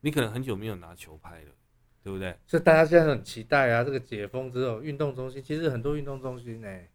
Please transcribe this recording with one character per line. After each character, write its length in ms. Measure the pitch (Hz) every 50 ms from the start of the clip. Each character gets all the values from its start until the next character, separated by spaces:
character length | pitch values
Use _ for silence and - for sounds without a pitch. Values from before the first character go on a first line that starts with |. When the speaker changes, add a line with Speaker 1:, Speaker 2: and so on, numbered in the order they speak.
| -
Speaker 1:
你 80 | 151
可 100 | 147 147
能 100 | 123 110
很 120 | 107 123 131
久 120 | 131 110
没 120 | 95 107
有 100 | 110 104
拿 180 | 90 85 82 87
球 240 | - - 80 78 78 _
拍 180 | - 85 82
了， 100 | 76 71 69 _ _ _ _ _ _ _ _ _ _
对 80 | 98 98
不 60 | 95
对？ 180 | 95 92 87 - _
Speaker 2:
所 140 | _ - 170
以 20 | 180
大 120 | 175 160
家 100 | 160 165
现 140 | 156 165 170
在 120 | 160 156
很 140 | 139 - -
期 180 | - - 117 110
待 280 | - - 143 135 123 117
啊， 100 | 117 120
这 80 | 139
个 80 | 139 131
解 300 | 127 - - 104 104 98
封 240 | - 127 131 131 123
之 160 | 127 127 127
后， 140 | 117 110 135
运 160 | 156 143 139
动 180 | 151 143 131
中 140 | 123 131 131
心， 120 | 127 139 131
其 140 | - 151
实 140 | 156 165 156
很 120 | 131 120 117
多 140 | 143 147
运 80 | 151 143
动 160 | 143 139 135
中 180 | 127 131 127 123
心 240 | 120 123 113 113 113
欸 260 | 101 95 92 87 87 _